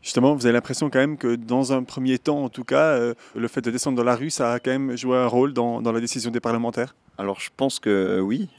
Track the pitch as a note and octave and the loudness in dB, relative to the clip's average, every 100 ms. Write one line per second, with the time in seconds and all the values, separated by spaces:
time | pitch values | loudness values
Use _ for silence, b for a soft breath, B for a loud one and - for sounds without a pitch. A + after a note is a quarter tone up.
0 | - C3+ C3 D3 A#2+ A#2+ - C3 D3 C3 | -2 4 4 6 4 2 0 -4 0 2
1 | C#3 D3 A#2+ A#2+ A2+ B2 C3 C3 B2+ - | 2 0 -2 -2 0 0 2 -2 -2 -4
2 | C3 C3 - D3 C3 C3 A#2+ C#3+ D#3 C3+ | -2 0 0 -2 -4 -8 0 2 4 4
3 | A#2+ A#2 B A2+ A2+ - A#2+ A#2 D3 B2 | 0 -4 B -6 -4 -2 -4 -2 -2 0
4 | A#2+ A#2+ D3+ - A#2+ A#2+ - C3 C3+ A#2+ | 2 2 -2 -2 -2 0 -2 -2 -2 -4
5 | B2+ B2+ B2 A#2+ C#3 B2 A#2 A#2 A#2 A2+ | 0 2 2 2 2 0 -2 -2 -2 -2
6 | A#2+ B2+ A#2 A#2 A#2 A#2 A#2 A2+ B2+ _ | -4 -4 -4 -4 -2 -2 -2 -4 -6 _
7 | _ - G2 G2 - - C3+ - A2 G2+ | _ -8 -6 -6 -10 -4 -2 0 2 2
8 | F#2+ F#2+ F#2+ C3 G3 | 2 0 0 -2 -4